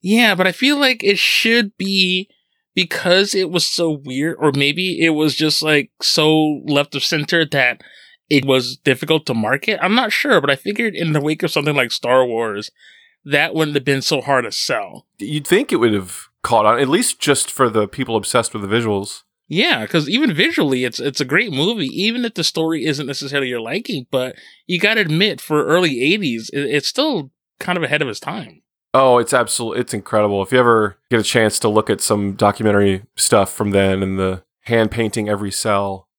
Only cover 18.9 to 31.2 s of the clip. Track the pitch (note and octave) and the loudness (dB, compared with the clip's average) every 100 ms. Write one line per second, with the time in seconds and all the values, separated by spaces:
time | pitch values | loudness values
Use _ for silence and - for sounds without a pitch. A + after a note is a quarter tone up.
18.9 | G2+ G2+ - _ _ _ D#3 E4+ A3+ G#2+ | -2 -4 -12 _ _ _ -2 0 0 -2
19.9 | E3+ D3 A3 D4 D3+ C4+ E4 D3+ C3 B2 | -2 0 0 0 0 0 0 0 0 -2
20.9 | A2+ C3+ C3+ D3+ D#3+ A#3 C3+ E3+ A#3 C#3 | -4 -6 -4 -2 -2 -2 -2 -2 -2 -6
21.9 | - G#3 A#3+ A#3+ G3+ D#3 - D#3+ D#3+ C3 | -4 -4 -2 -6 -4 -6 -2 -2 -2 -2
22.9 | C#3 C3+ C#3 C#3+ C#3+ C3 A#2+ A2+ D#3+ A#3 | -4 -6 -8 -6 -4 -4 -6 -6 -8 -6
23.9 | E3+ B2 C3 B2+ - - - - F3+ G#3 | -8 -4 -4 -4 -8 -20 -20 -6 0 0
24.9 | A3+ F3+ D#3 G#3 D3 - D3+ - E3+ F3+ | 2 0 2 0 -2 -2 0 2 2 2
25.9 | B2+ C3+ G#3 E3+ A2+ A2 C#3+ C#3+ C#3+ - | 0 0 0 -2 -4 -6 -6 -2 -2 -4
26.9 | - D#4 A#3 C3+ _ _ _ - F3+ D3 | -2 -2 -2 -6 _ _ _ -6 -4 -2
27.9 | D3+ C#3 G2+ - G3 - D#2+ _ _ _ | -2 -2 -6 -8 -10 -12 -18 _ _ _
28.9 | - C3+ A#2+ A#2 C3 A2+ - A2+ A2 A#2 | 2 6 4 4 0 0 -4 -4 -4 -4
29.9 | G#2+ - A2 G#2 G2+ F#2+ B2+ A#2+ A2+ G#2 | -6 -2 0 2 2 2 2 4 4 2
30.9 | - _ A#2 | -4 _ 0